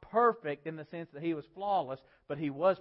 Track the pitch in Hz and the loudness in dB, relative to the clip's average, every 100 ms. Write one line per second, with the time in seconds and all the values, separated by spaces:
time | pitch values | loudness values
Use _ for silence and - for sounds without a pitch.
0 | - 220 240 226 156 143 160 160 151 170 | -2 4 4 4 -2 -6 -6 -10 -10 -10
1 | 165 143 165 156 143 - 202 196 135 135 | -10 -6 -4 -4 -6 -8 -2 0 0 -6
2 | _ _ - 147 156 139 180 185 | _ _ -8 -4 -4 2 2 2